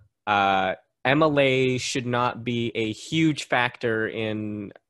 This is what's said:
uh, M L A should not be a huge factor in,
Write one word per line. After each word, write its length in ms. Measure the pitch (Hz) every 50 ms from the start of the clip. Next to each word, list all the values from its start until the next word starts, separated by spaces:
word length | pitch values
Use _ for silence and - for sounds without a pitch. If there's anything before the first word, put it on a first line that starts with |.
| _ _ _ _ _
uh, 480 | 107 104 101 98 98 95 95 95 95 90 - _ _ _ _ -
M 160 | 123 139 151
L 180 | 160 156 143 143
A 380 | 139 135 131 131 131 127 127 123
should 280 | - - - 139 120
not 380 | 123 123 120 123 127 - 120 113
be 280 | 123 120 117 117 117 -
a 180 | 113 113 110
huge 520 | 107 - - - 160 160 160 156 147 - -
factor 600 | - 143 123 120 123 - - - 117 110 110 110
in, 680 | 95 - 113 113 107 107 107 107 107 104 104 101 - - - _